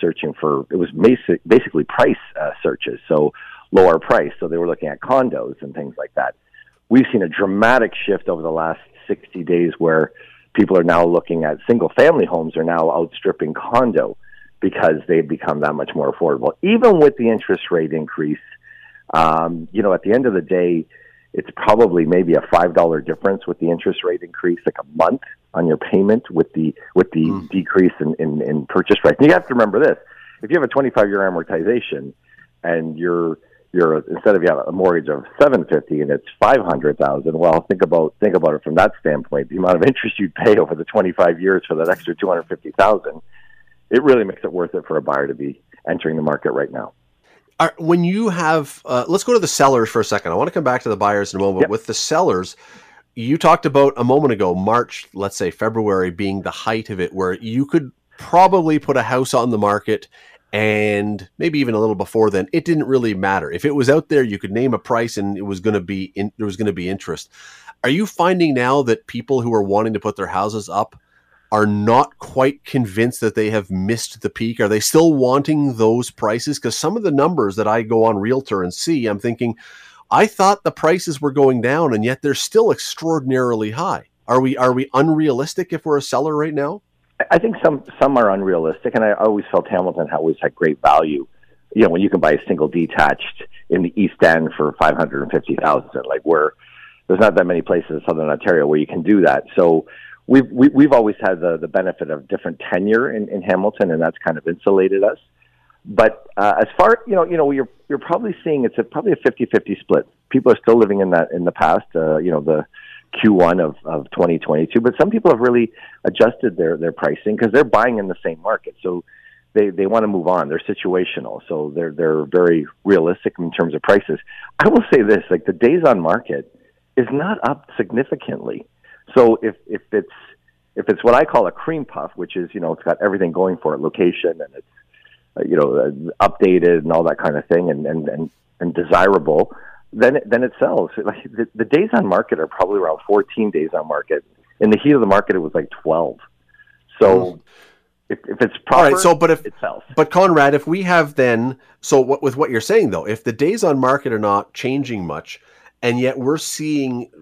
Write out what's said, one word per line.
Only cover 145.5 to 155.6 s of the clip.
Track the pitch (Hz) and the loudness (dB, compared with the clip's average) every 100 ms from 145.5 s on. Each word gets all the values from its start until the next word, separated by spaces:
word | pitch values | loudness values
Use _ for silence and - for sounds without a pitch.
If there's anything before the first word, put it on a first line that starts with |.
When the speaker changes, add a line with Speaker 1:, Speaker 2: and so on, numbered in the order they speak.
Speaker 1:
like, | 82 73 - | -4 -6 -8
twelve. | 80 80 76 57 _ _ _ _ _ _ _ - | -2 -2 -2 -6 _ _ _ _ _ _ _ 2
So | 104 | 6
Speaker 2:
Mm. | 92 90 82 _ _ _ _ _ _ _ | 6 2 -8 _ _ _ _ _ _ _
Speaker 1:
if, | 107 - | -12 -10
if | 101 | -4
it's | 113 - - | -4 -4 0
Speaker 2:
All | 131 | 4
right, | 147 | 4
Speaker 1:
proper, | 139 | 4
Speaker 2:
so, | 175 156 | 2 4
but | 165 | 2
if, | 156 139 | 0 -2
Speaker 1:
it | - | -10
sells. | - - - 135 | -10 -10 -8 -2
Speaker 2:
but | 151 | 0
Conrad, | 180 190 160 139 | 4 4 4 4
if | 143 156 | 2 0
we | 180 | -4
have | 185 175 151 147 | 0 0 0 0
then, | 127 113 123 127 _ _ | 2 2 -2 -6 _ _
so | - 139 | 0 2
what, | 127 139 | 2 0
with | 139 123 | -2 -2
what | 151 | -2
you're | 117 | -2
saying | - 220 156 | 0 0 2
though, | 87 78 | -2 -6
if | 113 | -6
the | - | -6
days | 113 147 226 | -2 -2 0
on | 196 139 | 0 0
market | 127 135 131 | 2 0 -2
are | 110 | -2
not | 104 101 - | 0 -2 -4
changing | - 127 139 127 110 85 | -8 -6 -4 -6 -8 -8
much, | 73 - - _ _ | -10 -12 -20 _ _